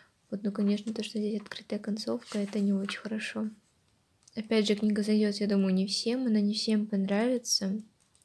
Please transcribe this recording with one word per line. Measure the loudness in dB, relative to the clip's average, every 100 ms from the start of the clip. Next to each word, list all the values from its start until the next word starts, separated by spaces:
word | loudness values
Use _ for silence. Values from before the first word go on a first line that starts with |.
| -20 _ _
Вот, | -6
ну, | -4
конечно, | 0 0 0 -2
то, | -6
что | -6 -4
здесь | -2 -4
открытая | -6 -12 -8 -6
концовка, | -4 -4 -4 -6 -4 -4
это | -2 0
не | 2
очень | 2 -2 -6
хорошо. | -6 -6 -6 -6 -6 -8 _ _ _ _ _ _ _ -12
Опять | 0 2 2
же, | 2
книга | 2 2
зайдет, | 2 4 2 2
я | 2
думаю, | 4 4
не | 4 2
всем, | 0 -2 0 2
она | 2
не | 2
всем | 0 0 0 2
понравится. | 0 0 2 2 0 2 2 2 -4 -6 _ _ _